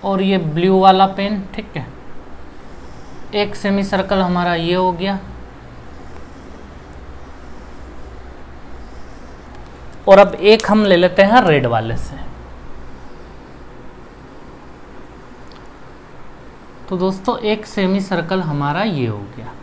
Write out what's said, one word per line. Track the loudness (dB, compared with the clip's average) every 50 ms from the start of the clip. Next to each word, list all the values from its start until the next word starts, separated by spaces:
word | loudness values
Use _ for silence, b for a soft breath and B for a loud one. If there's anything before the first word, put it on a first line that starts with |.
| -2
और | 0 0 2
ये | 4 4 4
ब्लू | 2 2 0 0 2 4 6 6 8
वाला | 10 8 10 8 6
पेन, | 4 4 -2 -2 -2 -2 -4 -4 -6 -8
ठीक | -10 -10 -8 -8
है, | -8 -8 -8 -14 -14 -12 -10 -10 -10 -10 -10 -14 -14 -14 -14 -14 -16 -14 -14 -14 -14 -14 -14 -14 -14 -14 -14 -12 -12 -10 -4 0
एक | 0 0 0 -2
सेमी | -2 0 2 2 2 2
सर्कल | 2 2 0 2 2 2 2
हमारा | 4 2 2 2 2 2 2
ये | 2 2 2 2
हो | 4 4 2 2
गया, | 0 -2 -2 -2 -4 -6 -10 -12 -14 -14 -16 -16 -18 -18 -18 -18 -16 -16 -16 -16 -14 -14 -14 -14 -14 -14 -14 -16 -16 -16 -16 -16 -16 -16 -16 -16 -18 -18 -16 -16 -16 -14 -14 -14 -14 -14 -14 -14 -16 -14 -14 -14 -14 -14 -14 -14 -14 -14 -14 -12 -12 -12 -12 -14 -14 -14 -14 -14 -14 -14 -14 -14 -14 -14 -12 -12 -12 -12 -12 -12 -12 -12 -12 -12 -14 -14 -14 -14 -16 -16 -16 -14 -14 -14 -14 -16 -16 -16 -14 -14 -4 8
और | 10 10 12
अब | 10 8 6
एक | 4 8 8 8 8 6
हम | 4 4 6 6
ले | 6 6
लेते | 6 6 4 6 6 6
हैं | 8 8 8 8
red | 8 6 6 4
वाले | 4 2 2 2 0 -2
से। | -2 -2 -4 -6 -8 -8 -10 -10 -12 -14 -14 -16 -14 -12 -12 -10 -10 -10 -12 -12 -14 -14 -14 -14 -14 -16 -16 -16 -18 -18 -18 -18 -18 -18 -16 -16 -16 -16 -16 -16 -16 -18 -18 -18 -20 -20 -20 -18 -18 -18 -18 -18 -18 -18 -18 -18 -18 -18 -18 -16 -16 -16 -16 -18 -18 -18 -18 -18 -18 -16 -18 -16 -18 -18 -18 -18 -18 -18 -18 -18 -18 -18 -18 -16 -16 -14 -14 -16 -16 -18 -18 -18 -18 -18 -18 -18 -16 -8 -6
तो | -2
दोस्तों | 0 0 0 0 0 -2 -2 -2 0
एक | 0 0 0 0 -2
सेमी | -6 -2 0 2 2 2 0
सर्कल | 0 0 -2 -2 -2 0 -2 -2
हमारा | 0 -2 -2 0 0 0 0 0 0
ये | 0 0 0 -2
हो | -2 -2 -4 -8 -10 -12
गया। | -14 -14 -14 -14 -14